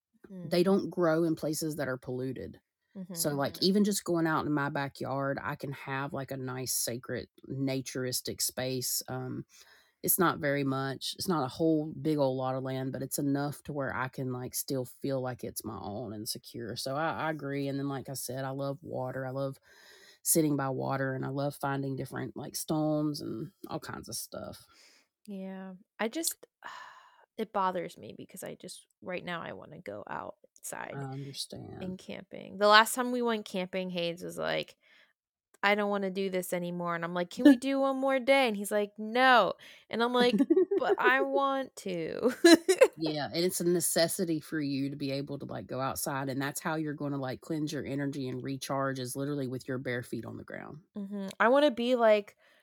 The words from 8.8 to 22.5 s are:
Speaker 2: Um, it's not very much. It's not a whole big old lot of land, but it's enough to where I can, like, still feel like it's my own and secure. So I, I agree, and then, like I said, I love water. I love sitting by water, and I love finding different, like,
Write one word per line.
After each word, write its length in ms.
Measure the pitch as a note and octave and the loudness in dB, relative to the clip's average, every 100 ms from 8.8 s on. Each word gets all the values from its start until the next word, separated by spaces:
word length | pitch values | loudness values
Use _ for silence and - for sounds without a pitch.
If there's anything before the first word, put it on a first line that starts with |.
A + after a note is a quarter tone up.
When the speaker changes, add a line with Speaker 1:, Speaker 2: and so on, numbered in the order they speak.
| B2 - - | -2 -4 -4
Speaker 2:
Um, 380 | C3 B2+ B2 - - - - _ _ | -8 -6 -8 -10 -16 -20 -20 _ _
it's 160 | - - | -2 2
not 200 | E3+ C#3 | 4 2
very 240 | D3+ C#3+ C#3 | 0 0 0
much. 500 | C3+ C3+ C3 - - | 0 -2 -4 -8 -6
It's 120 | F#3+ | -2
not 160 | D#3+ C3 | 0 0
a 20 | |
whole 400 | - E3 D#3 D#3 | 0 2 4 0
big 240 | C#3 D3 D3+ | -4 0 2
old 200 | C3+ C3 | 2 2
lot 180 | C3 C3 | -2 -2
of 80 | |
land, 280 | C3 C3 C3 | -4 -4 -4
but 100 | B2+ | -4
it's 180 | C3+ - | -4 -2
enough 440 | C#3+ C#3 D3 C#3 | 0 0 0 -4
to 100 | - | -8
where 220 | D3 C3+ - | -4 -4 -2
I 140 | B2+ | -4
can, 240 | - C3 | -4 -6
like, 200 | B2 B2 | -4 -6
still 300 | - - C3+ B2 | -6 -4 -4 -4
feel 360 | - C#3 C3+ | -6 -4 -2
like 220 | B2+ B2 - | -4 -6 -10
it's 180 | - | -10
my 160 | - G2+ | -10 -8
own 300 | F#2 G#2 A2+ | -8 -8 -8
and 140 | G#2+ A2+ | -8 -8
secure. 480 | B2 - - A#2 - | -8 -10 -10 -8 -6
So 200 | C3+ C#3 | -4 -2
I, 160 | D#3+ G2+ D3+ | -2 -2 -4
I 20 | |
agree, 380 | D#3+ C#3 C#3 C#3 | -4 -4 -4 -2
and 100 | C#3 | -2
then, 80 | C#3 | -4
like 220 | C3+ - | -4 -6
I 40 | |
said, 300 | C3+ - B2+ | -8 -6 -6
I 60 | C3+ | -6
love 300 | C3+ C#3 C#3 | -4 -4 -6
water. 420 | G#2+ B2 B2+ C3 C3 | -8 -6 -4 -4 -6
I 40 | |
love 300 | C3+ C#3 C3+ _ - - - - - | -4 -4 -6 _ -20 -20 -20 -20 -10
sitting 340 | - E3 D#3 C#3+ | 2 4 4 4
by 120 | C3+ | 0
water, 460 | C3 C3 C3+ C3+ C3 | -2 -2 0 0 -2
and 100 | C3+ | -4
I 40 | |
love 260 | C#3 C#3 - | -2 -4 -2
finding 400 | C#3+ C#3 C3+ C3+ | -2 -2 -2 -4
different, 400 | C3+ B2+ B2+ - | -6 -8 -8 -8
like, 200 | C#3+ | -10